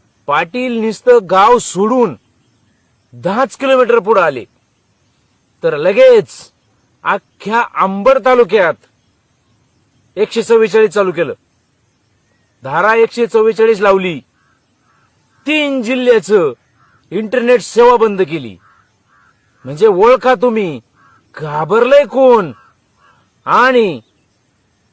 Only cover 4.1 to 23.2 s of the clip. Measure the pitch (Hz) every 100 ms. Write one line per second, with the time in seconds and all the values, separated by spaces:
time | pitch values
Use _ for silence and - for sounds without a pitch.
4.1 | 202 165 127 98 _ _ _ _ _ _
5.1 | _ _ _ _ _ 165 147 175 208 262
6.1 | 233 127 - - _ _ _ _ _ -
7.1 | 190 _ _ 196 226 226 151 190 196 226
8.1 | 262 208 247 208 208 165 - _ _ _
9.1 | _ _ _ _ _ _ _ _ _ _
10.1 | 180 208 233 202 226 220 214 214 202 185
11.1 | 165 143 98 _ _ _ _ _ _ _
12.1 | _ _ _ _ _ 131 151 208 226 226
13.1 | 240 226 226 220 214 226 202 202 190 180
14.1 | 143 - _ _ _ _ _ _ _ _
15.1 | _ _ _ - 302 285 269 220 254 247
16.1 | 226 180 208 151 117 _ _ _ _ -
17.1 | 180 214 240 233 240 - 220 240 240 220
18.1 | 196 156 160 120 87 _ _ _ _ _
19.1 | _ _ _ _ _ 123 151 220 180 226
20.1 | 254 254 220 247 220 185 127 _ _ _
21.1 | _ _ - 151 151 160 220 240 285 233
22.1 | 233 262 233 165 113 _ _ _ _ _
23.1 | _